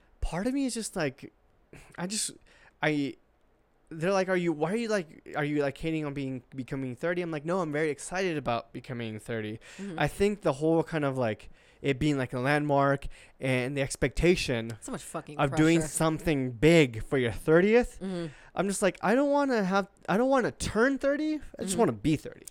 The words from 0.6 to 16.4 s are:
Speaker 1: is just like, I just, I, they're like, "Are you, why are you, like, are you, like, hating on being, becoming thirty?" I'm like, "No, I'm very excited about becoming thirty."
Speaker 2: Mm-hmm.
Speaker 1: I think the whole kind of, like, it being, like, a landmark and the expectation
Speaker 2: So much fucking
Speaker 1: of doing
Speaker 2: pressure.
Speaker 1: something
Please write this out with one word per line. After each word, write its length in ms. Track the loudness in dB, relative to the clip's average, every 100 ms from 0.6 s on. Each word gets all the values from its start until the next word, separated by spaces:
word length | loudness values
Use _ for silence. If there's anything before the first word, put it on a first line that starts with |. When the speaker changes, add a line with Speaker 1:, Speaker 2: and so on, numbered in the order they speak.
| -2
Speaker 1:
is 80 |
just 220 | -4 -6 -4
like, 360 | -4 -6 -16 _ _ _ _ -20 -18 -10
I 100 | -6
just, 240 | -4 -6 -10 -20 -20 -20 _
I, 340 | -2 -2 -4 -8 _ _ _ _ _ _ _
they're 220 | -6 -2
like, 160 | 0 0
"Are 80 | 0
you, 160 | 0
why 200 | 0 -2
are 40 | -2
you, 120 | -2
like, 440 | -2 -4 -14 -8 -4
are 60 | 0
you, 160 | 0
like, 160 | 0 -2
hating 260 | -4 -4 -4
on 80 |
being, 280 | -6 -6 -8 -10 -12
becoming 400 | -8 -6 -6 -4
thirty?" 260 | -4 -2
I'm 100 | -4
like, 140 | -6 -4
"No, 140 | -2
I'm 100 | -2
very 180 | -2 -2
excited 480 | -4 -6 -4 -2 -2
about 360 | -2 -4 -4
becoming 460 | -14 -10 -8 -8 -8
thirty." 400 | -8 -6 -6 -10 -14 -14
Speaker 2:
Mm-hmm. 180 | -10 -4
Speaker 1:
I 80 | -4
think 340 | 0 0 0
the 120 | -2
whole 300 | 0 2 2
kind 220 | 0 -2 -2
of, 100 | 0
like, 320 | -2 -2 -10 -20 -20 _
it 160 | -4 0
being, 180 | 0 0
like, 160 | -2
a 60 | -2
landmark 640 | 0 0 2 2 4 0 -4 -12 -20 -6
and 360 | -2 0 0 -2
the 40 |
expectation 920 | -4 -2 -2 4 4 4 0 -2 -4 -10
Speaker 2:
So 100 | -10
much 100 | -12
fucking 340 | -10 -12 -8 -2
Speaker 1:
of 160 | 0 4
doing 240 | 4 4
Speaker 2:
pressure. 120 | 2
Speaker 1:
something 580 | 0 0 2 0 0